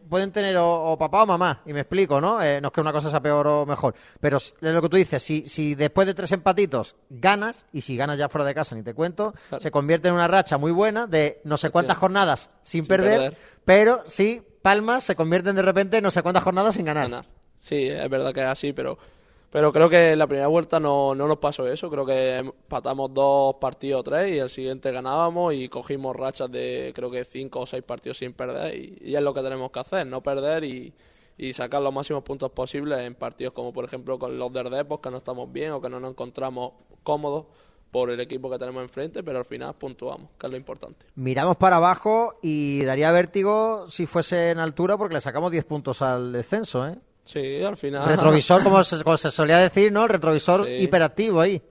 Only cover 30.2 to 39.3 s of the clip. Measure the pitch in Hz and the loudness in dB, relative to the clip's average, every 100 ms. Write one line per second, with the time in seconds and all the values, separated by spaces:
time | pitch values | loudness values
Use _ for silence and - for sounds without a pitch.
30.2 | 143 139 139 160 156 127 131 _ _ _ | -6 -4 -2 -2 -4 -10 -16 _ _ _
31.2 | _ _ 131 123 123 143 139 135 143 147 | _ _ -12 -8 -6 -2 -2 -4 -6 -8
32.2 | - 139 131 - 127 143 147 135 123 123 | -8 -10 -8 -8 -8 -8 -6 -6 -6 -10
33.2 | 117 - 127 - 120 127 123 131 127 127 | -12 -10 -10 -8 -10 -10 -10 -12 -10 -8
34.2 | 127 127 123 127 123 131 143 147 131 127 | -8 -8 -8 -6 -6 -6 -6 -8 -10 -12
35.2 | 127 127 123 127 151 147 127 127 131 127 | -10 -12 -10 -10 -8 -8 -8 -10 -12 -12
36.2 | 127 131 131 127 123 - _ _ - 151 | -12 -8 -8 -8 -10 -12 _ _ -4 -4
37.2 | 147 147 156 _ _ _ _ 123 123 120 | -4 -8 -10 _ _ _ _ -4 -2 -4
38.2 | 123 131 131 127 127 127 123 - 151 - | -6 -8 -8 -8 -8 -10 -12 -10 -10 -10
39.2 | 170 | -8